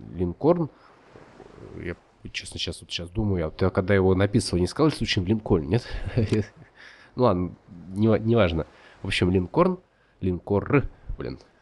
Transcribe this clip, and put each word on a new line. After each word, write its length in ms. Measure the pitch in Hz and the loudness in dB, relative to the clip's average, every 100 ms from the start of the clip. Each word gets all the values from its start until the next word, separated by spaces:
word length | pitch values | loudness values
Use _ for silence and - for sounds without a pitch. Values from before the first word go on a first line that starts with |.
| 53 82 | -14 -6
линкорн, 540 | 90 85 139 175 151 - - _ _ - - - - - - 85 | -6 -2 0 0 -2 -8 -20 _ _ -20 -20 -20 -20 -20 -18 -14
я, 140 | 87 85 _ _ - | -12 -12 _ _ -14
честно, 280 | - - 95 | -14 -12 -10
сейчас, 220 | - - | -8 -10
вот 100 | - | -10
сейчас 180 | - 87 | -10 -8
думаю, 300 | 95 107 92 | -4 -2 0
я, 60 | 78 | -2
вот 160 | - | 0
я 80 | 92 | 0
когда 240 | 98 95 | 0 2
его 200 | 101 95 92 | 4 4 4
написывал, 440 | 101 113 - 87 | 2 2 0 0
не 80 | - | 0
сказал 220 | - 151 | 2 0
ли 60 | - | 2
случаем 300 | 110 107 90 | -2 -2 0
линкольн, 400 | 110 - 90 69 | 0 2 0 2
нет? 180 | 117 - - - 120 | -2 -2 -8 -4 -2
<laughs> 380 | 104 131 - - - _ - - - - | 0 0 -2 -8 -20 _ -20 -20 -12 0
Ну 80 | |
ладно, 320 | 123 90 90 - - 87 82 | 2 2 -2 -8 -20 -20 -10
не 200 | 95 110 | 0 2
ва-, 120 | 107 | 2
не 160 | 110 117 | 4 4
важно. 320 | 92 82 - - - - | 4 2 -4 -10 -20 -12
В 60 | 98 | -4
общем, 240 | - 92 | 0 2
линкорн, 480 | 92 87 - 180 180 _ _ _ - | 2 2 2 2 0 _ _ _ -8
линкор, 680 | 92 87 - 101 104 135 - - - - | -4 -4 -2 -2 2 0 0 -8 -14 -10
блин. 220 | 64 65 - _ | -10 -10 -16 _